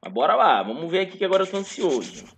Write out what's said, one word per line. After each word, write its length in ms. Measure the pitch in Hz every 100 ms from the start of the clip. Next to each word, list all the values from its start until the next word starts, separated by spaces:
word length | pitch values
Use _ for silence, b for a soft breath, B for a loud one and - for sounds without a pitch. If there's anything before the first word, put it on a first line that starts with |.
Mas 80 | -
bora 240 | 98 147
lá, 280 | 214 220 113
vamos 280 | 98 120 165
ver 100 | 180
aqui 180 | 185 -
que 60 | 190
agora 160 | 190
eu 80 | 190
tô 80 | 196
ansioso. 640 | 196 - 196 127 85 - -